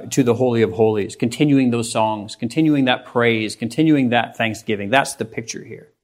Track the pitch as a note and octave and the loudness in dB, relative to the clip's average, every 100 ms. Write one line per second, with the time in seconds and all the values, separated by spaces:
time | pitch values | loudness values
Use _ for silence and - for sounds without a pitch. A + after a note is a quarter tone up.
0 | A#2 - B2 A2 B2+ A#2 G#2+ - A2 G#2+ | -4 0 2 2 2 2 2 2 2 2
1 | G2 - B2 - D3+ C#3 B2+ A#2 A#2 A#2 | -4 -4 -6 0 2 4 2 0 -2 -2
2 | A2 G#2+ G2 - A#2 D#3 D#3+ D3 B2+ B2 | -2 -2 -10 -10 -6 0 2 2 2 0
3 | - B2 A#2+ A2+ G#2+ - A2+ C3+ D#3+ D3+ | -2 0 2 2 -2 -6 -8 0 2 2
4 | B2+ A#2+ A#2 - A#2 G#2+ - G#2 G2+ C3 | 2 0 -2 -4 -4 -4 -6 -6 0 0
5 | C#3 - A2 - A2+ - - - - _ | 0 -6 -10 -10 -12 -14 -14 -18 -20 _